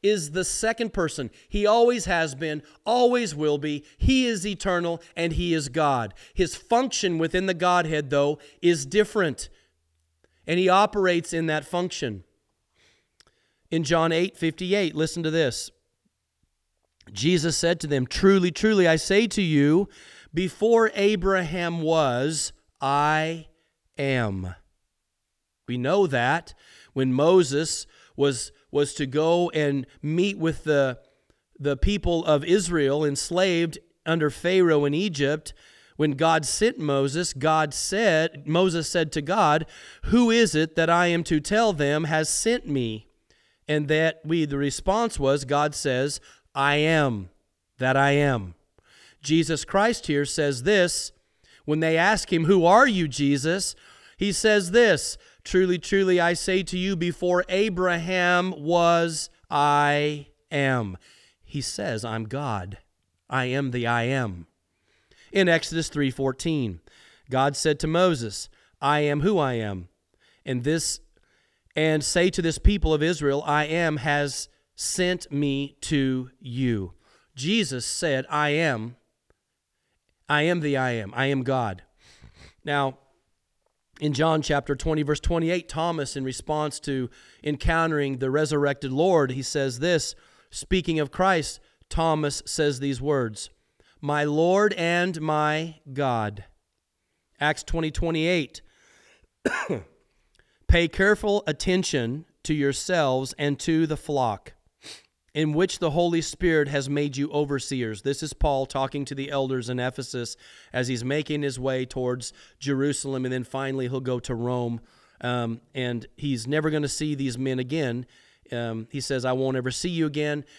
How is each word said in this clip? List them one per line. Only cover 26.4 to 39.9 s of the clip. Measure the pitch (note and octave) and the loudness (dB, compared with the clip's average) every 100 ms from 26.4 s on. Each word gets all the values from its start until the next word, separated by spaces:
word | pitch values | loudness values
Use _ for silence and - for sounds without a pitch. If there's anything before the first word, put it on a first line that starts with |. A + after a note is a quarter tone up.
| - - _ - - | -4 -20 _ -20 -8
when | C3+ C3 | -2 0
Moses | B2+ D#3 F#3 C#3+ C#3 D#3+ - - _ _ | 4 6 6 4 0 -4 -6 -10 _ _
was, | - C#3+ A#2 - _ _ | 0 0 0 -8 _ _
was | C#3+ C#3+ | -2 0
to | - C3+ | -2 -4
go | D3 D#3+ F3 F3 | 0 2 2 2
and | D#3 D3 C#3 B2 _ | 0 0 0 -4 _
meet | D3 E3 G3+ G3 | -2 0 0 0
with | D#3+ D3+ | -2 -2
the, | D3+ C#3+ C3+ B2 _ _ _ _ _ - | 0 2 2 -2 _ _ _ _ _ -6
the | C#3+ C3+ | -4 0
people | - G3+ F3 E3 | 2 2 0 0
of | D#3+ C#3+ | 2 2
Israel | E3 G3+ E3+ E3+ C3+ D3 | 4 2 2 0 2 2
enslaved | D3+ C#3+ - F3 F#3+ E3+ E3 - - _ | 0 -2 -2 0 2 2 0 -4 -16 _
under | D#3+ E3 D3+ | -2 0 0
Pharaoh | - F3 F#3 F3 D3+ | 0 0 4 6 4
in | C#3+ | 2
Egypt, | D3+ G3+ C#3+ C#3 D#3 - - _ _ _ - | 0 -2 0 0 -2 -6 -18 _ _ _ -2
when | D#3 | 0
God | C3+ D#3+ D#3+ | 2 2 2
sent | C#3+ - A3+ - | 0 0 0 0
Moses, | D3+ C#3 C#3 D#3 F3 | 0 2 0 -2 -6
God | C3+ D#3 D#3 D3+ | -2 2 2 0
said, | - - G3 A3 D#3+ E3 C#3+ D3 | -2 -4 0 2 4 2 -4 -2
Moses | E3 F#3 E3 D#3 | 2 2 0 -2
said | F3 D#3 | -2 -2
to | D#3+ | -2
God, | C#3+ G#3+ D#3+ D#3 - - - | -2 2 4 4 0 -14 -20